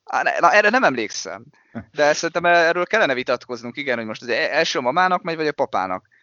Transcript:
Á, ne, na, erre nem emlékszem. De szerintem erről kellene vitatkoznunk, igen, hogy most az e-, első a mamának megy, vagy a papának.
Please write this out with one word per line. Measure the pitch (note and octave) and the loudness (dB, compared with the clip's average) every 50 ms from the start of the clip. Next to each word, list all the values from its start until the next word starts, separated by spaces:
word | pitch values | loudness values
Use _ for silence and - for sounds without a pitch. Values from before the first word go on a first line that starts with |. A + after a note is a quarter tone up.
| _ | _
Á, | - - A#2+ - | -4 -2 -2 0
ne, | - - - | 0 2 2
na, | E3 E3 | 4 4
erre | F3 G#3 G#3+ G#3 | 6 4 4 4
nem | A3 C4 B3 | 4 2 2
emlékszem. | E3 C3+ B2 A2 G2 - - - - E2+ G2 A#2+ - _ _ _ _ - A#2 A#2 - | 2 2 0 -4 -6 -6 -10 -10 -10 -12 -14 -16 -20 _ _ _ _ -14 -14 -14 -8
De | _ - D3+ D3 D3+ | _ 2 2 2 2
szerintem | - - E3 - F3 E3+ | 0 -2 -4 -4 0 2
erről | F3 F3 E3+ E3 E3 E3+ F3+ F3+ | 4 4 6 4 4 2 0 -2
kellene | - - A3 G#3 D3 C3 | 0 0 2 2 2 0
vitatkoznunk, | B2 B2 - B2+ A#2+ - - B2 A2+ A#2 A#2+ A#2+ | -2 -2 -2 -2 -4 -4 -8 -12 -10 -10 -12 -12
igen, | D3 C#3 C#3+ B2 | -6 -4 -4 -4
hogy | A#2 A2+ | -2 -4
most | G#2+ G#2+ - | -6 -10 -8
az | - | -6
e-, | A#2 A2+ B2 D#3 A2 | -4 -2 -2 -2 0
első | A#2+ D3 D#3+ - - E3 | 0 0 0 0 -2 -2
a | |
mamának | B2+ B2 D#3 F3 F#3 F#3 F#3 F3 | -2 0 2 2 2 2 0 -2
megy, | - E3+ E3 | -2 -4 -6
vagy | D#3+ D#3 | -4 -4
a | D3+ | -2
papának. | C#3+ - C3+ A#2+ - G2+ F#2 F#2+ F#2 F#2 - _ _ _ | -2 -2 -4 -2 -2 -2 -2 -4 -6 -8 -10 _ _ _